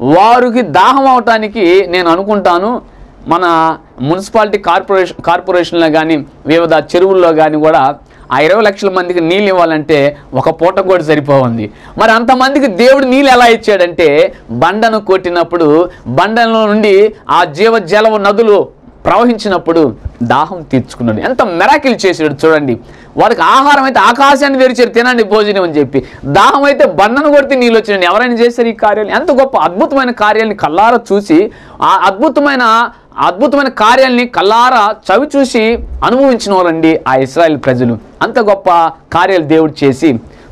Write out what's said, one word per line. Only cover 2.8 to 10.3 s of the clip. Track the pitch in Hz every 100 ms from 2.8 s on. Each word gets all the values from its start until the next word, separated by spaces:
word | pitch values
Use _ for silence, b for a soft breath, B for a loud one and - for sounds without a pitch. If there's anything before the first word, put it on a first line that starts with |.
| - b b - -
మన | 170 175 165 160 156 - -
మున్సిపాలిటీ | 135 180 202 226 208 202
కార్పొరేషన్, | 175 180 185 190 175 -
కార్పొరేషన్లో | - 175 185 180 170 175 160
కానీ | 156 160 156 135 - 131
వివిధ | 165 165
చెరువుల్లో | 156 143 175 190 190 170
కానీ | 160 156 151
కూడా | 156 160 135 143 - B B
ఆ | 131
ఇరవై | 156 208
లక్షల | 208 202 196
మందికి | 185 180 180
నీళ్ళు | 165 190 208
ఇవ్వాలంటే | 185 170 156 143 151 143 143 B